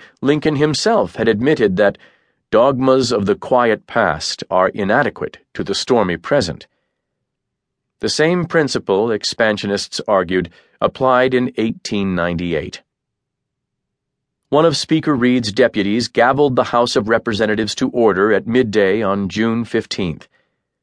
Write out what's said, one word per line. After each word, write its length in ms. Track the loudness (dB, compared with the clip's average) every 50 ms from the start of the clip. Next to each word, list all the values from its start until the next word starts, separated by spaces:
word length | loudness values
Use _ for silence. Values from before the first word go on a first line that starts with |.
| -6 -14 _ _
Lincoln 340 | 0 0 0 0 0 -2 0
himself 640 | 0 0 0 0 0 0 0 2 2 0 -2 -4 -2
had 100 | 0 0
admitted 480 | 0 2 2 0 2 2 2 2 2
that 220 | 2 2 2 0 -2 _ -20 _ _ _ _ _ _ _ _
"dogmas 640 | 2 4 4 4 2 2 2 2 2 2 2 0
of 140 | 0 0 0
the 100 | 0 -2
quiet 520 | -2 -2 0 0 2 2 2 0 -2 _ -4
past 540 | -2 0 0 0 0 -2 -6 -10 -10 -10 -8 -2
are 200 | 0 2 2 2
inadequate 680 | 0 -2 -2 0 2 0 0 0 -4 -6 -10 -10 -10 -12 _ _ -10
to 120 | -8 -6
the 100 | -6 -6
stormy 400 | -4 -2 0 2 2 2 0 -2
present." 500 | -6 -4 -2 0 0 0 -2 -6 -10 -14 _ _ _ _ _ _ _ _ _ _ _ _ _ _ _ _ _ _ _ _ _ _ _ _ _ _ _
The 80 | -6 -4
same 380 | -2 0 0 0 0 0 -2
principle, 680 | -2 0 0 0 0 -2 -4 -4 0 0 0 0 0
expansionists 880 | -2 -4 -4 -6 -4 -2 0 0 0 -2 -2 -4 -4 -4 -6 -8 -10 -8 -4 0
argued, 420 | 0 0 0 0 0 -2 -2 -4 -8 -18 _ _ _ -4
applied 540 | -4 -2 -2 0 0 2 4 4 2 2 2
in 180 | 0 -2 -2 -4 -4
eighteen 580 | -4 -4 -4 -6 -10 -8 -6 -4 -2 -2 -2
ninety-eight. 640 | -2 -2 -2 -2 -4 -4 -4 -4 -4 -6 -8 -12 -16 _ _ _ _ _ _ _ _ _ _ _ _ _ _ _ _ _ _ _ _ _ _ _ _ _ _ _ _ _ _ _ _ _ 0
One 160 | 2 4 4
of 140 | 4 2 0
Speaker 360 | -2 -2 -2 -2 0 0 -2
Reed's 380 | 0 2 2 2 0 0 -2
deputies 560 | 0 2 2 2 2 0 -2 0 -2 -2 -4 -2
gavelled 480 | 0 2 2 2 4 2 2 2 2
the 160 | 0 -2 0 0
House 200 | 0 0 0 0
of 140 | -2 0 0
Representatives 680 | 0 -2 0 -2 -2 0 0 0 0 0 -2 -4 -4
to 140 | -4 -4 -2
order 420 | 0 2 2 2 4 4 2 2
at 160 | 2 0 0 0
midday 540 | 0 0 0 2 2 2 2 2 2 0
on 260 | 0 0 -2 -2 -2 -4
June 380 | -2 -2 -2 0 0 -2 -4
fifteenth. 640 | -4 -4 -4 -4 -4 -6 -6 -6 -6 -6 -8 -12 _ _ _ _ _ _ _ _ _ _ _